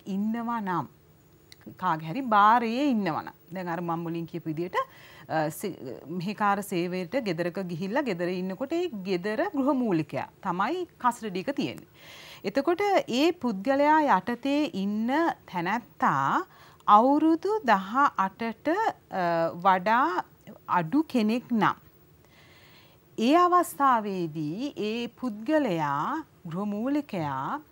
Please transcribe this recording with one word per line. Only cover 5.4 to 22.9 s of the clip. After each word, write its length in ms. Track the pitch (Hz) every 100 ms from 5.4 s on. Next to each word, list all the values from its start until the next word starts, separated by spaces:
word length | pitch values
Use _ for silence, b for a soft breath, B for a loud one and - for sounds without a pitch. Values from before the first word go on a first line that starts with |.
| 156
සි-, 260 | - 196 - 131 101 -
මෙහෙකාර 560 | 185 175 208 208 202
සේවයට 560 | 202 180 175 185 175 277
ගෙදරක 360 | 208 165 170 180
ගිහිල්ලා 400 | 180 165 190 254
ගෙදර 260 | 262 175 175
ඉන්නකොට 420 | 185 185 185 277
ඒ 160 | 339 359 208
ගෙදර 400 | 185 180 202 220 359
ගෘහමූලිකයා 800 | 277 262 269 233 165 151 131 - -
තමයි 480 | 196 175 220 359 349
කස්ටඩි 460 | - 240 - 220 185
එක 120 | 180
තියෙන්නේ. 380 | 294 156 92 - B B B B B
එතකොට 400 | 202 277 277 349 403 370 -
ඒ 260 | 240 320
පුද්ගලයා 680 | - 247 190 226 277 285 311 285
යටතේ 600 | 185 208 240 277 285 302
ඉන්න 400 | - 196 214 233 285 339 -
තැනැත්තා 1040 | - 185 170 233 - - 233 143 135 247 - B B B B
අවුරුදු 720 | 208 254 294 320 330 381 427
දහ 300 | 269 196 190 247 285 -
අටට, 520 | 190 - 226 220 294
අ, 580 | 370 440 - - 190 175 170 165
වඩා 680 | 175 190 185 190 233 302 359 - _ - - -
අඩු 380 | 180 160 277
කෙනෙක් 480 | 320 247 214 240 -
නම්, 240 | 226 165 - - - _ _ _ b b b b b b